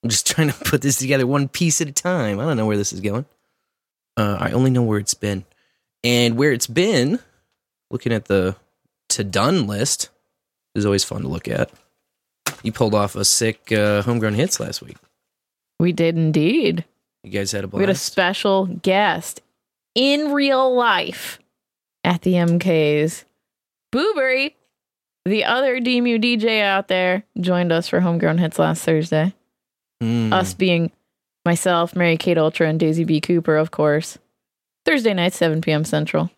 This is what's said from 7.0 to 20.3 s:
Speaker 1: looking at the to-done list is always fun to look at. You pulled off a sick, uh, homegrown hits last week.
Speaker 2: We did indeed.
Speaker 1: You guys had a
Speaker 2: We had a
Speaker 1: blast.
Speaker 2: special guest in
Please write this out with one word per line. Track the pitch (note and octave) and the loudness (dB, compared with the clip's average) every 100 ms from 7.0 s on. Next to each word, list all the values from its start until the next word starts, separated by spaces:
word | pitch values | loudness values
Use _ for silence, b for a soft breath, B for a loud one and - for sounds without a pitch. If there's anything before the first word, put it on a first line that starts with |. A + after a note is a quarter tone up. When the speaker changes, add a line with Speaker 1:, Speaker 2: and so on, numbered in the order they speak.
| C3 A#3 - _ _ _ _ _ _ | 2 -2 -6 _ _ _ _ _ _
Speaker 1:
looking | B2 - | -8 -4
at | A2+ - | -4 0
the | G2 F#2 F#2+ _ _ _ _ _ | 0 0 -4 _ _ _ _ _
to-done | - G#2 F#2+ A#2+ F#3 G#2 | -4 -2 0 2 2 0
list | G2+ C3+ - - _ _ _ _ _ _ - | -2 -2 -4 -8 _ _ _ _ _ _ -2
is | G2+ | 0
always | G2 | 0
fun | - - | -2 -6
to | - | -6
look | D2+ - | -6 -4
at. | - - - _ _ _ _ _ _ - - | -4 -4 -6 _ _ _ _ _ _ -10 -6
You | A2+ | -8
pulled | - A2+ | 0 2
off | G#2+ G2+ - | 2 0 -2
a | G2+ | 0
sick, | - A2+ G#2+ - | 0 -2 -4 -2
uh, | G#2+ G#2 G#2 | 0 2 2
homegrown | G#2 A#2+ A2 G#2 | 0 0 0 0
hits | F3 - | -2 -2
last | A2 - | -6 -10
week. | - - _ _ _ _ _ _ _ _ | -14 -20 _ _ _ _ _ _ _ _
Speaker 2:
We | F3 | 0
did | E3 E3 E3 | 2 0 2
indeed. | D#3+ D#3 D#3 D4 A3 E3+ - _ _ _ | 2 2 2 2 0 -2 -6 _ _ _
Speaker 1:
You | - | -8
guys | G2+ G2 | -6 -4
had | G#2 | -6
a | G2 | -6
Speaker 2:
We | - | -2
had | G3 | 0
a | |
Speaker 1:
blast. | F#3+ - | 0 -2
Speaker 2:
special | - F3+ G3 G#3 G3 F#3+ | -2 -2 0 0 0 0
guest | F3 F#3+ F#3+ G#3 E3+ - - _ _ _ _ _ - | -2 0 2 2 -2 -6 -16 _ _ _ _ _ 0
in | C4+ C#4+ D4+ | 2 2 0